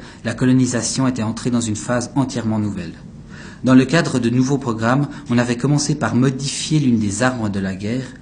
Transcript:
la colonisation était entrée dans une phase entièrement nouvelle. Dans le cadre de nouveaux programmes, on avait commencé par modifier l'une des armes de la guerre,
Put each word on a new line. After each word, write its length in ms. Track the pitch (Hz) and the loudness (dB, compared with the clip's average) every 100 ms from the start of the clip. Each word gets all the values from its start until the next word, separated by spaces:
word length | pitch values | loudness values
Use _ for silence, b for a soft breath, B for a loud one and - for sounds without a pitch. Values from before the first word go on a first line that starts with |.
| B B | B B
la 120 | 113 107 | -6 0
colonisation 720 | 127 127 127 120 - - 131 | 4 4 4 0 -2 0 0
était 160 | 123 | 0
entrée 260 | 110 113 131 | -4 -4 -2
dans 100 | 120 | 0
une 160 | 113 104 | 0 -4
phase 360 | - 123 117 | -2 -4 -2
entièrement 460 | 143 131 123 110 110 | -2 -2 -2 -2 0
nouvelle. 340 | 104 92 82 - - - B B B B | -2 -4 -10 -12 -18 -18 B B B B
Dans 100 | 123 | 6
le 120 | 131 127 | 6 6
cadre 340 | 165 160 131 | 2 2 0
de 100 | 113 | 2
nouveaux 300 | 123 131 143 | 2 2 0
programmes, 480 | 120 107 113 135 143 B - | -2 -2 2 2 0 B -2
on 80 | 120 | 0
avait 180 | 123 120 | 2 0
commencé 380 | 139 143 - 156 | 2 2 2 0
par 180 | 113 | 0
modifier 680 | 110 135 131 143 - - 156 | 2 2 0 -4 -6 0 2
l'une 200 | 131 113 | 4 2
des 240 | 104 98 | 0 0
armes 260 | 127 123 107 | 0 0 -4
de 100 | 98 | -2
la 140 | 95 | -4
guerre, 320 | 92 104 127 127 - | -4 -4 -6 -6 -14